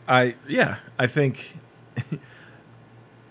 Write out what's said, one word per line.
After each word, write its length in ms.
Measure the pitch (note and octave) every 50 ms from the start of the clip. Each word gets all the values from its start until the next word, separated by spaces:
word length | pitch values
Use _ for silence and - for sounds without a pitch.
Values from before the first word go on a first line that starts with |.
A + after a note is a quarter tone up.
| -
I, 280 | - B2+ B2+ B2 B2 A#2 - -
yeah, 280 | C#3 C#3+ B3+ A3+ - - - - - - -
I 80 | B2+
think, 480 | B2 - D3+ C#3+ C3+ A#2 - - - - - - - - - - - -
<laughs> 220 | - - - E3 - - - - - - - - - - - - - - - - - - - - - - -